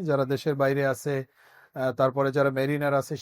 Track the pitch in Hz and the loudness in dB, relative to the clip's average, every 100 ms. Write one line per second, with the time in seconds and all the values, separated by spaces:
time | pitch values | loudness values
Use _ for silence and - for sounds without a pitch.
0 | 170 139 131 135 160 139 135 139 139 127 | 0 0 0 -2 -2 0 2 2 0 -2
1 | 147 139 131 _ _ - - 139 131 120 | -4 -4 -6 _ _ -20 -14 -4 -2 2
2 | 131 135 135 139 139 131 135 147 147 139 | 0 2 0 2 2 2 0 0 0 0
3 | 131 143 | 0 -6